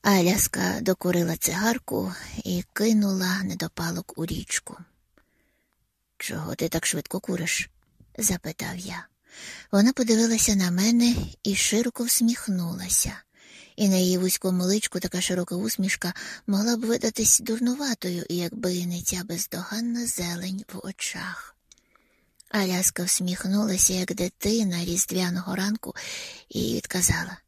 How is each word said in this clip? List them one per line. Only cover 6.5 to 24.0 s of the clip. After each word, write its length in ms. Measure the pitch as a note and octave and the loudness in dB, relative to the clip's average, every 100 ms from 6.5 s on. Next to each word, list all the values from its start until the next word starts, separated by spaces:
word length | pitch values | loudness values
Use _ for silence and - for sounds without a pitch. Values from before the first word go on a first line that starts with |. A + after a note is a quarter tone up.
| F3 | -2
ти 140 | E3 | 0
так 160 | - - | 0 -2
швидко 340 | E3 - F#3 | -4 -4 -8
куриш?» 500 | - F3+ E3+ - - _ _ _ - - | -4 -4 0 -2 -4 _ _ _ -18 -2
запитав 600 | G#3+ F3+ D3+ D#3+ E3 F3+ | -2 0 -6 -6 -6 -6
я. 300 | F#3+ F3 - _ _ - - - - | -8 -10 -12 _ _ -18 -16 -16 0
Вона 220 | G3 A3 | 6 6
подивилася 600 | C4+ A#3 A3+ A3+ A3+ - G3+ | 4 4 4 4 4 4 4
на 160 | F3+ | 2
мене 440 | F3 G#3 A#3 A#3+ A#3+ - - | 4 4 6 6 4 -2 -4
і 120 | - G3 | -2 0
широко 480 | - G#3+ A#3+ - | 2 2 0 -2
всміхнулася. 1080 | A#3+ - A#3 A#3+ - F#3 E3+ F3 F3+ - - - _ _ - - - - | 0 2 2 2 -2 -2 -2 -6 -2 0 0 -4 _ _ -20 -20 -20 2
І 140 | G3+ | 4
на 60 | F#3 | 6
її 220 | F3+ F3+ | 4 4
вузькому 460 | F#3 - F#3+ F3+ | 2 0 0 0
личку 360 | F3+ G#3 - F#3 | 2 0 0 -4
така 220 | F3+ F3+ | -4 -2
широка 340 | - F3+ F3 F3 | -2 -2 -2 -4
усмішка 580 | G3 - F#3+ - F3 - - - - | -4 -2 -2 0 -4 -6 -12 -12 -2
могла 300 | G3 A3 A#3 | 0 2 0
б 80 | A3 | 0
видатись 540 | A#3+ A3+ A3 A3 - | 0 0 0 4 4
дурнуватою, 840 | A3+ A3+ B3 C4 C#4+ A#3 F3+ F3 - | 2 0 0 0 -2 -2 -2 -4 -2
якби 560 | F3 F3 - F3+ F3+ F3 | -2 -2 -2 -2 0 -2
не 160 | F3 | -2
ця 220 | - F#3 | -2 -4
бездоганна 840 | F#3+ E3+ - F3+ F#3 A3 A#3 A#3 A#3+ | -4 -6 -4 -6 -6 -4 -4 -2 -4
зелень 600 | - F3 E3+ F#3 F#3+ - | -2 -4 -4 -6 -6 -8
в 140 | F#3 F#3+ | -12 -12
очах. 680 | - - F3+ F#3 F3+ - _ _ - _ _ _ _ _ _ - | -8 -6 -6 -8 -10 -14 _ _ -20 _ _ _ _ _ _ -4
Аляска 540 | G#3+ F#3+ F3+ F#3 - | 0 0 2 2 2
всміхнулася, 880 | F3 - F3+ F#3 F#3+ G3+ G#3+ F#3 - | 0 0 0 -2 0 0 2 2 2
як 220 | F#3 | 2